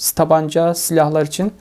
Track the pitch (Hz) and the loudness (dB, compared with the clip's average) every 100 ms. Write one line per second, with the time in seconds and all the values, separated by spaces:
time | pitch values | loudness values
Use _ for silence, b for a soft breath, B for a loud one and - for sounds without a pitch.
0 | - - 156 160 156 165 170 170 - 160 | -6 0 2 2 2 0 0 -2 0 2
1 | 151 156 147 - 196 - | 2 2 -2 -2 -6 -4